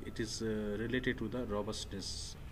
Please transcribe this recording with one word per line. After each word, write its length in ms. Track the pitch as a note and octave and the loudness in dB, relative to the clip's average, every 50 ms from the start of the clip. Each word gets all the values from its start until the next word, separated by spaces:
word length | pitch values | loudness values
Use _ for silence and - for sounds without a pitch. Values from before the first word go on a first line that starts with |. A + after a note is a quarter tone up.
| - | -2
it 120 | - G#2+ - | -2 -2 0
is, 240 | A2+ A2 - - | 0 0 0 0
uh, 340 | A2+ A2 G#2+ G#2+ G#2+ G#2 G#2 G#2 | 2 2 2 2 2 2 0 0
related 400 | A2+ A#2 B2 B2+ B2+ C3 B2 - | 2 2 2 4 4 2 2 2
to 100 | A#2 G#2 | 0 0
the 160 | A#2 B2+ B2 | 0 0 0
robustness. 880 | - G#2 G#2 G2+ G#2+ G#2 - - - G2+ F#2+ - - - - - - - - - - | 2 2 2 2 2 0 -2 -4 -4 -4 -4 -4 -4 -4 -4 -4 -6 -6 -8 -8 -8